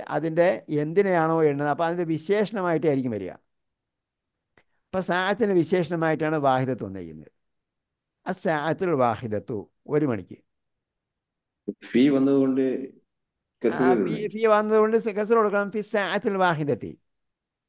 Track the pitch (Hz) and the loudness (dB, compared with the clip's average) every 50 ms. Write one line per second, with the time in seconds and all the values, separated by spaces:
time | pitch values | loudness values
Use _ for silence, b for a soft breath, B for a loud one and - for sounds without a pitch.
0 | - - - 151 151 165 160 165 170 180 - - - - 160 147 147 151 165 190 | -2 -4 -4 -4 -4 -2 2 2 2 2 2 0 -4 -4 -4 -2 -2 0 2 2
1 | 202 196 185 170 160 160 165 165 160 151 143 139 143 147 143 139 170 165 170 175 | 2 4 2 2 2 2 2 4 4 2 2 2 0 -2 0 0 0 -2 -2 -2
2 | 180 160 165 147 156 - 196 208 214 180 - 214 185 175 165 156 135 165 143 135 | -2 -2 -2 -4 -2 0 0 0 0 0 -2 -2 -2 0 0 0 2 2 0 0
3 | 127 127 113 104 95 87 - - _ _ _ _ _ _ _ _ _ _ _ _ | 0 -2 -4 -6 -6 -8 -12 -14 _ _ _ _ _ _ _ _ _ _ _ _
4 | _ _ _ _ _ _ _ _ _ _ _ _ _ _ _ _ _ _ - 185 | _ _ _ _ _ _ _ _ _ _ _ _ _ _ _ _ _ _ -6 -4
5 | 185 - 175 180 185 190 208 208 226 208 196 180 160 - - 185 170 147 175 165 | -2 0 0 0 0 0 0 0 0 2 2 2 2 2 2 0 0 0 -2 -2
6 | 160 160 156 151 160 156 156 156 139 139 131 127 131 127 131 107 117 101 95 98 | 0 0 0 0 0 -2 0 2 2 2 2 2 2 0 -2 -4 -6 -8 -10 -10
7 | 90 82 78 78 73 - _ _ _ _ _ _ _ _ _ _ _ _ _ _ | -12 -12 -14 -16 -18 -20 _ _ _ _ _ _ _ _ _ _ _ _ _ _
8 | _ _ _ _ _ - 190 - - 196 160 151 143 160 156 151 190 180 165 135 | _ _ _ _ _ -10 -8 -4 -2 -2 -2 0 0 -2 -2 -2 0 0 2 2
9 | 127 120 113 107 - 113 104 104 95 - 127 104 92 - _ _ _ - 139 151 | 2 2 0 -2 -4 -6 -6 -6 -6 -6 -8 -8 -10 -12 _ _ _ -4 -2 0
10 | 156 143 120 101 90 - - - _ _ _ _ _ _ _ _ _ _ _ _ | 0 0 -2 -4 -6 -10 -18 -20 _ _ _ _ _ _ _ _ _ _ _ _
11 | _ _ _ _ _ _ _ _ _ _ _ _ _ - 104 - - - - 117 | _ _ _ _ _ _ _ _ _ _ _ _ _ -12 -12 -12 -10 -2 2 2
12 | 127 147 139 135 131 135 139 139 135 135 131 131 135 131 123 - - - - _ | 4 4 4 4 2 4 4 4 2 2 2 0 0 0 -2 -4 -6 -10 -14 _
13 | _ _ _ _ _ _ _ _ _ _ _ _ - 117 - - 127 131 127 113 | _ _ _ _ _ _ _ _ _ _ _ _ -2 -2 0 2 2 4 4 2
14 | 98 - - - 214 208 - 214 226 220 214 208 214 214 214 220 214 220 220 226 | 2 -2 -2 -4 -6 -6 -4 0 2 4 4 4 2 2 2 2 4 4 2 0
15 | 190 226 196 202 214 202 233 233 214 208 190 202 202 202 190 220 208 - - 208 | 0 -2 -4 -4 -2 2 2 2 2 2 0 0 -2 -2 -4 -6 -6 -4 -2 -2
16 | 202 180 170 208 - 247 202 196 190 180 165 147 156 143 139 98 - 87 73 - | -2 -2 -2 -2 -2 -2 0 2 2 2 2 0 0 -2 -2 -2 -4 -8 -14 -16
17 | _ _ _ _ _ _ _ _ _ _ _ _ _ | _ _ _ _ _ _ _ _ _ _ _ _ _